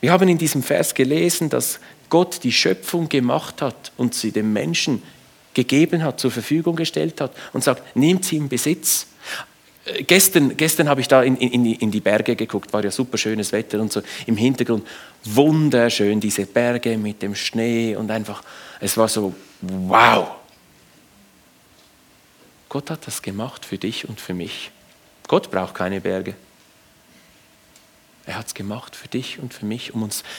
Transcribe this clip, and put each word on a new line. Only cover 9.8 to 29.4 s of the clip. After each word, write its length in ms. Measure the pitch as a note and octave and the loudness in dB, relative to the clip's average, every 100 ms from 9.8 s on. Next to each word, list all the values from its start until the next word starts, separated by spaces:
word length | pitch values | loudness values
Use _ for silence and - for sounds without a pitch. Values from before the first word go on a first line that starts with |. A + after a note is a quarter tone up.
| - | -10
Äh, 180 | - | -8
gestern, 540 | C#3 F3+ F#3+ F3 C#3 - | 4 4 6 4 4 2
gestern 320 | E3+ - D3 | -2 2 2
habe 120 | C#3 | 2
ich 60 | B2+ | 6
da 140 | C3 | 6
in, 140 | B2+ C3 | 6 2
in, 140 | B2 | 0
in 120 | B2 | 2
die, 100 | A#2+ A2+ | 2 2
in 160 | A2 | 0
die 100 | G#2 | 0
Berge 340 | G2 G#2 G#2+ A#2 | 2 2 2 -2
geguckt, 380 | A2+ G#2 - | -2 -4 -4
war 100 | G#2 | -2
ja 80 | G#2 | -2
super 260 | - - A2 | -2 -4 -2
schönes 340 | G#2+ A2 G2+ | -2 -2 -2
Wetter 280 | G#2 A#2 G#2+ | -4 -2 -2
und 120 | A2 | -2
so 100 | G#2 - - - | -4 -6 -12 -4
im 120 | A2 | 2
Hintergrund 500 | A#2+ C3+ A#2+ A2+ - - - - | 2 2 0 0 -2 -18 -20 -18
wunderschön, 960 | A2+ G#2+ D3 D#3 D3+ C3 A#2 A2+ G#2 G#2+ | -4 4 4 6 4 4 4 2 2 2
diese 260 | G#2 G2+ G2 | 0 -2 -2
Berge 520 | - A#2+ A#2+ A#2+ A2+ | 0 0 0 -2 -2
mit 240 | G#2 G2+ | -4 -6
dem 140 | G2+ G2+ | -8 -6
Schnee 600 | - A#2 A#2 A#2 A#2 G#2 | -6 -2 0 0 -2 -4
und 160 | G#2+ | -4
einfach, 320 | A2 G#2 G#2 - - - - | -4 -4 -10 -14 -20 -20 -10
es 180 | G2+ - | -4 2
war 100 | A2+ | 2
so, 260 | A2+ G2+ F2 - - | 2 -2 -6 -18 -12
wow. 680 | F#2 F#2+ F#2 A2 A#2 A2+ F2+ - - _ _ _ _ _ _ _ _ _ _ _ _ _ _ _ _ _ _ _ - _ _ | -8 -6 2 6 8 6 0 -8 -20 _ _ _ _ _ _ _ _ _ _ _ _ _ _ _ _ _ _ _ -20 _ _
Gott 200 | C#3 C#3+ | -10 -8
hat 160 | D#3+ - | -10 -10
das 160 | - | -10
gemacht 440 | - G2 A#2+ - - | -8 -8 -8 -10 -10
für 120 | F#2+ | -6
dich 300 | G2 A#2 - | -6 -8 -10
und 140 | A2 | -12
für 120 | - | -8
mich. 380 | F2+ E2+ - - _ _ _ _ _ - | -8 -6 -10 -14 _ _ _ _ _ 0
Gott 240 | F3 - | 0 0
braucht 240 | F#2+ F#2 - | -4 -4 -4
keine 260 | F#2 G2 | -4 -4
Berge. 340 | F#2+ F#2 F#2 F#2 _ _ _ _ _ _ _ _ _ _ _ _ _ _ _ _ _ _ - | -4 -4 -6 -12 _ _ _ _ _ _ _ _ _ _ _ _ _ _ _ _ _ _ -14
Er 120 | G2 | -12
hat's 160 | A2 | -12
gemacht 420 | - G2+ G#2+ - - | -10 -8 -10 -12 -20
für 120 | - | -8
dich 320 | B2+ B2+ - | -8 -8 -12